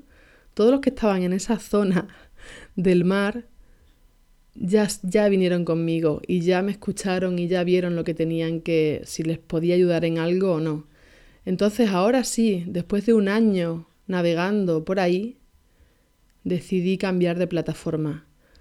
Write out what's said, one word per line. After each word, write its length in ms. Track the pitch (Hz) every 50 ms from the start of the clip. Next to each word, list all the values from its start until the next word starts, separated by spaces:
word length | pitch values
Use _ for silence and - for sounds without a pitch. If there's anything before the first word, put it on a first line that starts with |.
| - _ _ - - - _ _ _ _ -
todos 160 | - 208 240
los 100 | 269 277
que 100 | 277 254
estaban 320 | - - 220 208 190 185
en 100 | 180 180
esa 260 | 185 208 - - 226 -
zona 500 | - - - 208 208 185 180 180 - - - - - - - - - - - - - - -
del 280 | 190 175 190 180 180 175
mar, 420 | 180 190 202 202 208 220 240 240 - _ - - - - _ _ _ _ _ _ _ _ _ _ _ _ _ _ _ -
ya, 320 | - - 175 202 214 208 - - -
ya 260 | - 180 180 214 208 202
vinieron 360 | 196 185 185 175 180 175 170
conmigo 560 | 170 165 165 165 165 165 160 165 156 147 - -
y 140 | - 180 180
ya 220 | 165 180 185 180
me 100 | 196 202
escucharon 680 | 196 - - 208 196 - - 202 180 185 190 185 180 175
y 100 | 175 170
ya 160 | 185 180 175
vieron 320 | 180 180 185 175 175 175
lo 80 | 165 160
que 100 | 175 160
tenían 460 | 165 165 165 165 165 165 165 165 165
que, 400 | - 175 165 160 156 151 135 - -
si 160 | - - -
les 160 | 160 160 165 -
podía 360 | - - 170 160 165 175 175
ayudar 300 | 180 185 175 170 165 170
en 140 | 165 165 165
algo 340 | 160 170 180 185 196 190
o 80 | 170 156
no. 260 | 160 160 151 156 - _ _ _ _ - - - - - _ _ -
Entonces 440 | 190 185 175 202 208 208 - 233 202
ahora 320 | 190 175 190 226 254 262
sí, 420 | 233 - - 233 226 220 196 175 170
después 400 | 185 190 175 170 - 208 202 202
de 80 | 233 226
un 140 | 214 196 190
año 600 | 202 226 226 214 196 185 170 165 165 165 160 _ _ _ _
navegando 800 | - 185 180 170 170 165 165 175 196 208 208 190 175 160 156 160
por 160 | - 190 196
ahí, 380 | 185 175 180 185 208 240 269 _ _ _ _ _ _ _ _ _ _ _ _ _ _ _ _ _ _ _ _ _ -
decidí 540 | 180 180 165 - - 196 185 175 185 190 180
cambiar 400 | 208 190 185 180 180 175 170 175
de 80 | 180
plataforma. 800 | 165 175 165 160 - 160 - - 170 160 156 156 147 147 156 - _ _ _ _ _ _ -